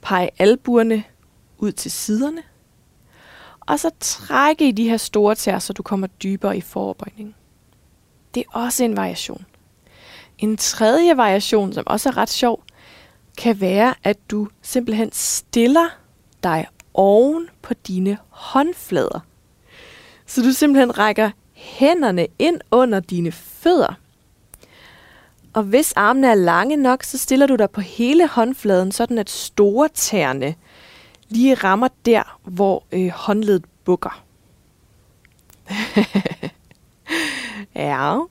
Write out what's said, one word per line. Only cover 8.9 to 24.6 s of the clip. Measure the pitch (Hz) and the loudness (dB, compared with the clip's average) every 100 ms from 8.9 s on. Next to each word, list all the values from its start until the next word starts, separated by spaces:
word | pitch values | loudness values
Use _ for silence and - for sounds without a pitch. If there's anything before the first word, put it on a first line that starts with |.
| 208 | -2
variation. | 190 170 - - 190 _ _ _ _ _ - - - _ | -6 -8 -12 -14 -18 _ _ _ _ _ -20 -20 -20 _
En | 214 214 | -4 -2
tredje | - - 220 269 349 294 | -4 0 2 4 4 4
variation, | 220 196 208 220 196 | 4 2 2 0 0
som | 202 - | -6 -4
også | 214 - | -2 -2
er | 247 | -2
ret | 208 | -4
sjov, | - 240 226 _ _ - - _ _ _ - | 0 -2 -2 _ _ -20 -20 _ _ _ -4
kan | 233 202 | -2 0
være, | 190 190 240 - | 0 2 2 0
at | - 202 _ | -4 -4 _
du | 214 208 _ | -6 -6 _
simpelthen | - 254 240 214 220 | -6 -4 -2 -2 -4
stiller | - - - - - 233 302 330 - _ _ _ _ | -4 -6 -6 -4 2 4 4 2 -2 _ _ _ _
dig | 180 160 - _ _ | -4 -2 -4 _ _
oven | - 196 208 262 320 339 _ | 2 4 6 4 0 -8 _
på | - | -10
dine | 247 - 185 185 202 _ | -10 -6 -4 -4 -4 _
håndflader. | - - 262 302 359 - 170 107 - - _ _ _ _ - - - - _ _ | -20 -2 0 0 -4 -4 -2 -2 -4 -14 _ _ _ _ -20 -20 -20 -20 _ _
Så | - | 0
du | 240 | 0
simpelthen | 262 302 269 247 240 | 2 4 4 2 2
rækker | 214 208 214 - _ | 0 2 0 -2 _
hænderne | _ - - 277 349 262 180 170 _ | _ -20 0 2 4 2 0 -2 _
ind | 302 349 - | -2 -2 0
under | 233 254 202 | 2 2 0
dine | 175 175 170 | -2 -4 -4
fødder. | 160 - - 330 349 196 - _ _ _ _ _ - | -6 -18 -4 0 2 0 -4 _ _ _ _ _ -20